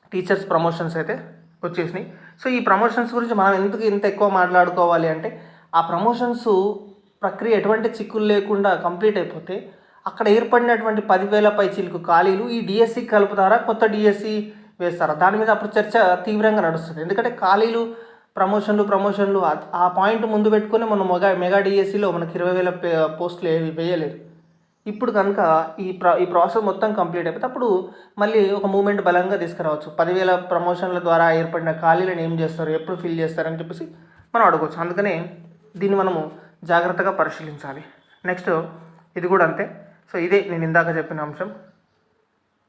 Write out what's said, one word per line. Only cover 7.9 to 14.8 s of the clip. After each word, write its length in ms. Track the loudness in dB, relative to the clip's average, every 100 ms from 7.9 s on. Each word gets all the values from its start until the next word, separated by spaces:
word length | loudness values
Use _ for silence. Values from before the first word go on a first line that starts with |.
| -4 -6 -2
లేకుండా 500 | 2 2 2 0 2
కంప్లీట్ 440 | 2 -2 0 0 0
అయిపోతే 520 | -4 -8 -10 -12 -12 -20 _ _ -14
అక్కడ 220 | -2 2
ఏర్పడినటువంటి 760 | 2 4 2 4 2 0 -2
పదివేల 460 | 2 2 4 4 4
పై 200 | 2 0
చిలుకు 300 | -2 -6 -6 2
ఖాళీలు 380 | 4 4 0
ఈ 160 | -2 -4
డిఎస్సి 400 | -2 2 2 0
కలుపుతారా, 560 | 0 2 4 4 4 4
కొత్త 280 | 2 2
డిఎస్సి 680 | 2 4 2 2 -4 -6 -6 -14 -20 _